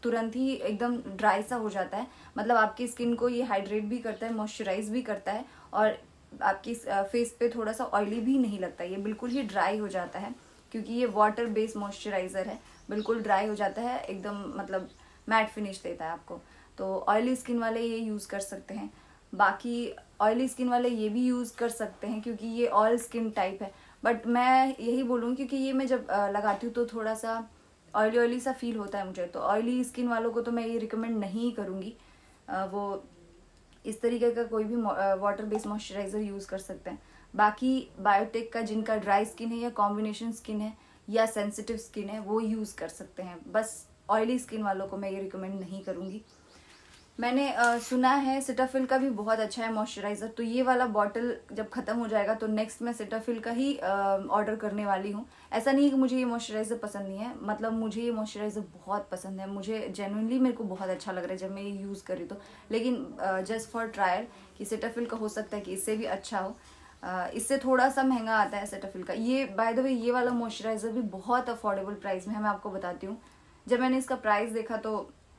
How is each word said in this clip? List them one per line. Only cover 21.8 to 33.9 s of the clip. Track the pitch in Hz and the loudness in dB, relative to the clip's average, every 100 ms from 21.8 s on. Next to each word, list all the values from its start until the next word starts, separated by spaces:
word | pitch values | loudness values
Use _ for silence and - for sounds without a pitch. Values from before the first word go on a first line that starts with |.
| 214 - 208 | -6 -6 -6
हैं | 220 | -4
क्योंकि | 226 226 226 | -4 -6 -6
ये | 226 240 | 0 4
all | - 220 240 | 6 6 4
skin | 240 233 226 | 0 -2 -2
type | 214 190 196 | 0 -2 -2
है। | 196 - - - | -10 -10 -20 -2
But | 214 233 220 | 0 2 2
मैं | 240 254 262 262 - | 4 6 6 6 2
यही | 233 247 | 0 2
बोलूँगी | 254 247 233 262 | 2 2 2 -2
क्योंकि | 262 269 | -2 0
ये | 262 | 2
मैं | 269 269 | 2 2
जब, | 247 208 | 0 2
अ, | 202 202 | 2 2
लगाती | 202 208 202 233 | 2 2 0 -2
हूँ | |
तो | 233 233 | 0 -2
थोड़ा | 226 220 | -2 -2
सा | 220 226 226 220 - - _ - | -2 -2 -4 -6 -14 -20 _ -4
oily | 202 214 233 | 2 4 6
oily | 240 247 | 4 2
सा | 254 | -2
feel | 262 240 220 | -2 -2 -4
होता | 202 202 | -4 -4
है | 185 | -6
मुझे, | 190 175 | -4 -6
तो | 170 | -2
oily | - 208 233 247 | 2 2 2 0
skin | 247 - 247 | -2 -2 0
वालों | 226 233 | 2 0
को | 226 | 0
तो | 233 | 0
मैं | 233 226 | -2 0
ये | 233 | -2
recommend | 214 220 233 220 | -2 -4 -2 -2
नहीं | 196 202 240 | -2 -2 -2
करूँगी, | 220 196 190 190 226 - - - - - | -2 -6 -6 -8 -12 -20 -20 -20 -20 -6
अ, | 190 | -4
वो | 190 202 202 190 - - - - - - _ - | -2 -2 -4 -4 -8 -20 -20 -20 -20 -20 _ -14
इस | - | -10